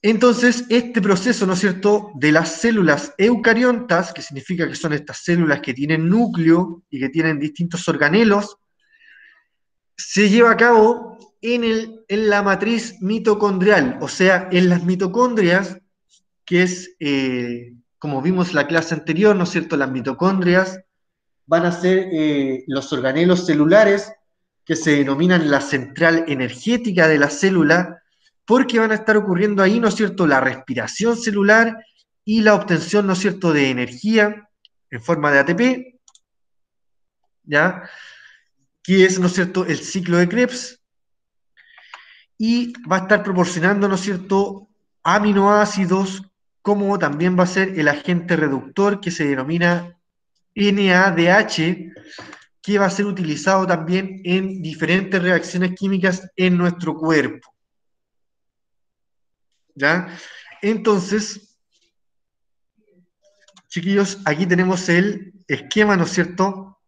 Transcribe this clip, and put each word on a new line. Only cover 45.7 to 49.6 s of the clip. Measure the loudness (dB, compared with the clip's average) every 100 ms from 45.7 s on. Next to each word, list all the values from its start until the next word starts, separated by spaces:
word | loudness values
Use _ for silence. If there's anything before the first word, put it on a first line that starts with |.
| -2 0 0 -2 -8 -18 _ _ _
como | -4 -2 -2 -2
también | -2 0 0 2
va |
a | 0
ser | 0 -2 0
el | 0
agente | 0 -2 -4 0 -2
reductor | 0 -2 -6 -2 0 0
que | -6
se | -4 -2
denomina | -2 -4 0